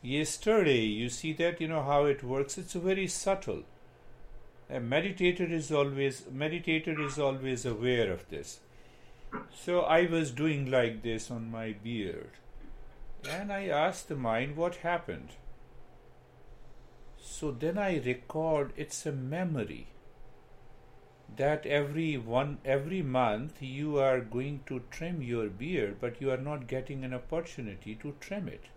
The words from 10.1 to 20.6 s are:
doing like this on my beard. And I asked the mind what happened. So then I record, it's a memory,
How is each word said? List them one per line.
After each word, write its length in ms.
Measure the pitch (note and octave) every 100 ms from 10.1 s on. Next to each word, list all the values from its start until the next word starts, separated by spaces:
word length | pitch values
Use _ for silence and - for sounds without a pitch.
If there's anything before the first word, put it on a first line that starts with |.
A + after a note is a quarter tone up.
| E3 D3
doing 400 | A#2+ D#3 C#3+ C3
like 300 | C3 A#2 A2
this 260 | A#2 A2+ -
on 220 | A#2+ A2+
my 220 | A2+ A2 G2+
beard. 460 | A2+ A#2 F#2+ D#2+ - - - - - - - - - - -
And 220 | E3 G3+
I 160 | G3 G3
asked 400 | D3 E3 F#3 -
the 80 | C#3+
mind 400 | A#2+ A2+ C3+ D3
what 220 | F3 F3
happened. 540 | E3+ E3+ - D#2 B1+ - - - - - - - - - - - - - - - - - - -
So 320 | - - D3+
then 260 | A#2+ D#3 F#3+
I 220 | G3+ E3
record, 720 | B2 B2 - D#3 D#3+ D#3 C3+ -
it's 280 | D3 - D#3
a 60 |
memory, 760 | C#3 C3 D#3+ F3+ D3 G#2 A#1+ - - - - - - - -